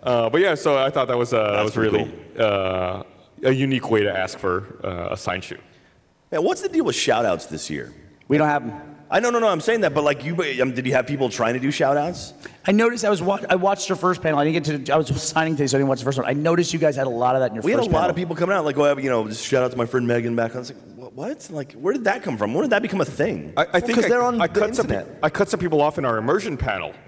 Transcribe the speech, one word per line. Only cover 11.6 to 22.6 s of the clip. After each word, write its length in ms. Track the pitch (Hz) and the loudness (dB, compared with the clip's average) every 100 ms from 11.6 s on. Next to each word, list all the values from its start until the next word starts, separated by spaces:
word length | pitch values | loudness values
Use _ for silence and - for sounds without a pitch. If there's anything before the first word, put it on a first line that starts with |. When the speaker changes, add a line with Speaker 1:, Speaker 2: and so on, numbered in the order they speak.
Speaker 2:
do 100 | 135 | -2
shout 280 | 135 143 143 | 0 2 2
outs? 360 | 151 180 - - - - - | 0 -6 -12 -16 -20 -8 0
Speaker 3:
I 60 | |
noticed 320 | 202 233 240 | 4 4 2
I 60 | 214 | 0
was 120 | 202 | 0
wa-, 180 | 175 196 - | 0 -2 0
I 60 | 185 | 2
watched 340 | 190 196 - | 2 0 -2
your 80 | 190 | 0
first 240 | 180 180 | 0 2
panel. 180 | 160 151 | 2 2
I 60 | 147 | 2
didn't 140 | 165 | 2
get 220 | 147 147 131 | 0 -4 0
to, 80 | |
I 20 | 143 | 0
was 120 | 156 135 | 2 -2
signing 340 | - 160 160 156 | -2 0 0 0
today, 100 | 139 | 2
so 80 | 139 | 2
I 40 | |
didn't 100 | 139 | 2
watch 100 | 131 | 2
the 60 | 120 | 0
first 120 | 135 | -2
one. 80 | - | 0
I 40 | |
noticed 380 | 139 156 170 170 | 0 2 2 0
you 80 | 170 | 2
guys 160 | 156 135 | 0 2
had 120 | 131 | -2
a 20 | |
lot 260 | 117 123 131 | 0 2 2
of 60 | |
that 80 | 127 | 0
in 60 | 110 | 0
your 80 | |
Speaker 2:
We 80 | 143 | 0
had 60 | 262 | 0
Speaker 3:
first 100 | 233 | 2
Speaker 2:
a 20 | |
lot 60 | 160 | 2
Speaker 3:
panel. 100 | 180 | 2
Speaker 2:
of 40 | 170 | 0
people 220 | 175 160 | -4 -2
coming 180 | 175 196 | 0 0
out, 80 | |
like, 140 | 151 139 | 0 2
"Oh, 200 | 147 139 | 2 2
you 120 | 135 | 0
know, 180 | 120 107 | 0 -2
just 180 | 107 - | -6 -2
shout 180 | 135 | 0
out 80 | 127 | 0
to 60 | 123 | 0
my 80 | 117 | 0
friend 220 | 131 120 | 0 2
Megan 260 | 120 120 117 | 0 0 -2
back." 180 | 113 120 | -2 -4
I 40 | |
was 120 | 123 | -12
like, 100 | 139 - 85 | -16 -20 -18
"What, 180 | 123 | -18
what? 360 | 123 175 311 - | -12 -10 -10 -12
Like, 220 | 156 135 | -12 -12
where 180 | 110 151 | -8 -4
did 120 | 269 220 | -2 0
that 180 | - | -2
come 140 | - 117 | -4 -2
from? 160 | 104 | -2
When 80 | 131 | 0